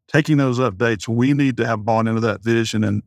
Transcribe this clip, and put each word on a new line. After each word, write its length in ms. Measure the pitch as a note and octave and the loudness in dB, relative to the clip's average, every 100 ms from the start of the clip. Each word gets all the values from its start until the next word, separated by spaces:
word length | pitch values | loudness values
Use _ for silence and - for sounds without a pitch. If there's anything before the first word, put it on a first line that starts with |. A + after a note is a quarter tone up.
| _ | _
taking 300 | C#3+ D3+ D3 | 0 2 2
those 200 | C3+ B2 | 2 0
updates, 500 | B2+ F#2+ A#2 G#2+ - | -2 0 0 0 -2
we 260 | A#2 C3 | 0 2
need 240 | C#3+ C#3 A#2+ | 2 0 0
to 100 | A#2 | -2
have 180 | A2 G#2 | -2 -2
bought 220 | A2 A2+ | 0 0
into 120 | A2+ | 0
that 200 | A2+ G2+ | 0 -2
vision 420 | G#2 A#2 A2+ A2 | 0 0 0 -2
and, 200 | G#2+ G#2 | 0 -2